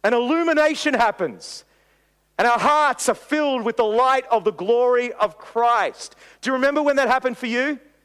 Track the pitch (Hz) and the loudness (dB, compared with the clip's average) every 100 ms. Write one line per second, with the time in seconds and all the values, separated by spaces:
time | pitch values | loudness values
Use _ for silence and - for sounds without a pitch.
0 | 202 240 247 330 339 302 302 311 302 247 | 2 0 0 0 0 2 2 0 -2 0
1 | 233 - 165 95 - - _ _ _ _ | 0 0 -8 -8 -18 -20 _ _ _ _
2 | _ _ _ - 226 233 220 294 294 247 | _ _ _ -2 0 2 2 2 2 0
3 | - 208 - 302 294 262 226 226 220 220 | -2 -4 -4 -2 0 -2 -2 0 0 2
4 | 262 262 254 226 202 170 185 240 247 247 | 2 2 0 0 0 -4 0 2 4 2
5 | 247 - 208 - - 226 240 233 170 - | -2 -4 -4 -4 -8 0 2 2 0 -6
6 | - - - _ 233 262 269 285 285 277 | -20 -20 -20 _ -4 0 0 2 0 2
7 | 254 262 254 247 240 240 277 285 _ _ | 2 0 -2 -6 -4 -2 -2 -4 _ _